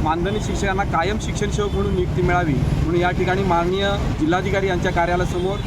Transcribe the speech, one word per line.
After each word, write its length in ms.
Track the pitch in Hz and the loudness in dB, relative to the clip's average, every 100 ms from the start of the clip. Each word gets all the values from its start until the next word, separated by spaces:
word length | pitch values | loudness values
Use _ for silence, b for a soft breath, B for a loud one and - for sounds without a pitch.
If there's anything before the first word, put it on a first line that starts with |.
मानधनी 360 | 151 165 175 214 | 0 0 0 -2
शिक्षकांना 440 | - 185 202 190 | -2 -2 0 0
कायम 340 | 196 165 170 214 | 0 0 0 -2
शिक्षण 300 | - - 208 | -2 -2 -2
सेवक 240 | 208 208 | 0 -2
म्हणून 220 | 185 202 190 | 0 0 0
नियुक्ती 260 | 180 - | 0 0
मिळावी 320 | 175 180 175 | 2 2 2
म्हणून 420 | 127 - - 156 175 | 0 0 0 0 2
या 160 | 175 | 2
ठिकाणी 320 | 175 180 185 | 0 0 0
माननीय 460 | 196 170 175 185 196 202 - - | 2 2 2 0 0 0 -2 0
जिल्हाधिकारी 480 | 156 180 190 202 190 | 0 0 0 0 0
यांच्या 240 | 175 185 | 0 0
कार्यालयासमोर 680 | 175 170 180 180 175 180 202 | 0 0 0 0 0 -2 -2